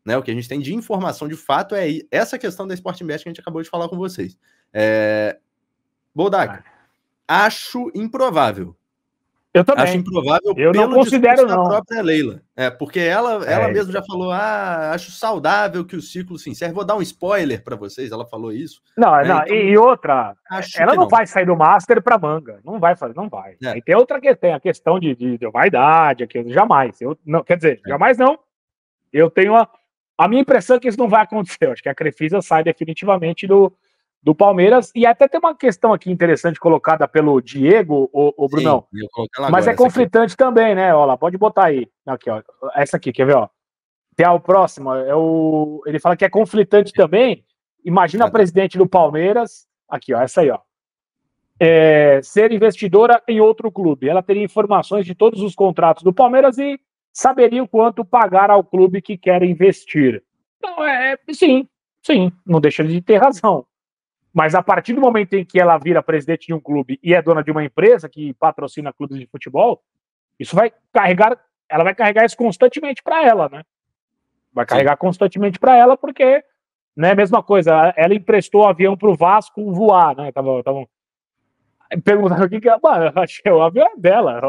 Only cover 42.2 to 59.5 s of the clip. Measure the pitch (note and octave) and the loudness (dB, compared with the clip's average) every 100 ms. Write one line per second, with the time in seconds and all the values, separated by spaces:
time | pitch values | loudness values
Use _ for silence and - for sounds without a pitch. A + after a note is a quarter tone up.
42.2 | - A2 - - C3 C#3+ C#3+ E3 - B2 | -8 -10 -12 -16 -8 -4 -4 -4 -6 -2
43.2 | C3 C#3 G#2 _ _ _ _ _ _ - | 0 0 0 _ _ _ _ _ _ 0
44.2 | E3+ F3 - F#3+ F3+ - C3+ C3 C3 D3 | 2 2 2 2 2 -4 -8 -6 -2 -2
45.2 | D#3+ D#3+ D#3+ D#3 D3+ D3+ - D3+ E3+ F3 | 0 -2 -2 -2 -4 -8 -8 -4 -2 0
46.2 | F#3+ A3 G#3+ A3 F#3+ G#3 G3+ - E3 F#3 | 0 0 0 0 2 2 2 2 2 2
47.2 | B3+ F#3 _ _ _ _ - F3+ F3 F#3+ | 0 -2 _ _ _ _ -2 0 0 0
48.2 | A3 A3 F#3+ F3 F#3+ F#3 F#3 F#3 D#3 D3+ | 0 2 0 0 -2 0 2 2 2 0
49.2 | F3+ A3+ A#3 - _ _ - C3+ - A#2 | -2 -2 -4 -10 _ _ -12 -12 -4 -2
50.2 | B2+ - D3+ A2 _ _ _ _ _ _ | -2 0 0 -2 _ _ _ _ _ _
51.2 | _ _ _ - E3 E3 D#3+ D3+ D3 C3+ | _ _ _ 0 4 6 6 4 4 2
52.2 | C3+ G3+ A3 A3 A3 - G#3 F#3+ A#3 A#3 | 0 0 2 2 0 0 2 4 4 2
53.2 | - A3 G#3+ A3 A3 G3 F3+ C3+ C3 F3+ | 2 2 2 2 -4 -4 -4 -2 -2 -2
54.2 | F3+ G3+ G3+ - G#3 G3 - G#3 F3 F3+ | -2 -4 -4 -2 0 0 -2 -6 -6 0
55.2 | A3 A3 G3+ - G3 F3 E3+ D#3+ F3+ F#3 | 0 0 -6 -2 -2 0 -2 0 -2 2
56.2 | B3+ B3+ C4+ B3 C#4+ C#4 _ _ _ - | 2 4 2 0 -6 -8 _ _ _ -4
57.2 | B3 C4+ A#3+ A#3+ B3 A3+ A3+ A3+ G#3+ A#3+ | -2 2 2 2 -2 0 0 -2 -2 0
58.2 | G#3+ F#3 G3+ G3+ F3+ F#3 F#3 F#3+ - G3 | 2 2 4 2 2 2 2 0 -8 -6
59.2 | - F3+ F3+ | 0 0 0